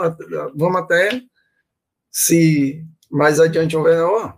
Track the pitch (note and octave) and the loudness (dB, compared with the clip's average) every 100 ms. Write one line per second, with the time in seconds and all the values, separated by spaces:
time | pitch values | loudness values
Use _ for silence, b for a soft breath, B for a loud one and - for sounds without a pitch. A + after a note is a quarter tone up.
0 | E3+ E3 - D#3 D3 D3+ F3 F3+ E3+ F3 | -6 -6 -12 -10 -10 -4 -2 -2 0 0
1 | G3+ B3+ - _ _ _ _ _ _ _ | 0 -4 -10 _ _ _ _ _ _ _
2 | _ - - E3+ D#3+ D3 C#3 D#3 - _ | _ -4 0 4 4 2 -2 -6 -16 _
3 | - C#3+ D3+ D3+ E3 E3 D#3+ D#3+ D#3 E3 | -8 0 2 4 2 2 -2 0 2 2
4 | E3+ A3 E3+ | 2 -2 -4